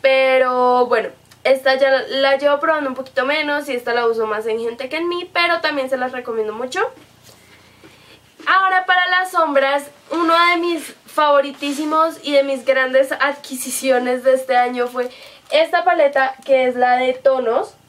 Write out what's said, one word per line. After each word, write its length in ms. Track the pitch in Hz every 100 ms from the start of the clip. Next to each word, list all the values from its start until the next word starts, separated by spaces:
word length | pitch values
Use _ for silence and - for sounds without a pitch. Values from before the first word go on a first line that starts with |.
pero 840 | 269 262 262 262 254 254 247 247 247
bueno, 220 | 240 196 - _ -
esta 320 | 254 269 262 262
ya 160 | 269
la, 100 | 269 -
la 300 | 262 277 269
llevo 220 | 285 285
probando 300 | 320 311 277
un 60 | 262
poquito 280 | 262 -
menos 460 | 254 302 294 294 285
y 40 |
esta 200 | 247 240
la 140 | 240 233
uso 180 | 226 220
más 220 | 214 226
en 120 | 220
gente 300 | 233 233 254
que 80 | 311
en 100 | 349
mí, 220 | 349 359
pero 300 | 349 339 339
también 300 | 311 294 254
se 60 | 262
las 140 | 254
recomiendo 420 | 254 247 226 214
mucho. 280 | 220 254 359 494 - - _ - - _ - _ _ - - - - _ _ 311
Ahora 400 | 370 381 370 370
para 200 | 370 359
las 220 | 359 370
sombras, 520 | 359 320 277 269 285 277 - -
uno 240 | 320 330 330 349
de 80 | 349
mis 380 | 349 330 - - -
favoritísimos 1120 | - 302 285 277 269 285 277 302 311 320 311
y 80 | 285
de 100 | 285
mis 240 | 277 269 233
grandes 460 | 262 254 262 269
adquisiciones 1120 | 302 285 277 - 254 254 - 269 254 247 247
de 100 | 262
este 240 | 254 262 247
año 300 | 247 247 247
fue 200 | 247 247 - - - _
esta 320 | 302 320 349
paleta, 500 | 349 339 285 285 262 - -
que 220 | 262 254
es 80 | 247
la 220 | 247 247
de 160 | 254
tonos. 600 | 254 269 262 226 247 427 -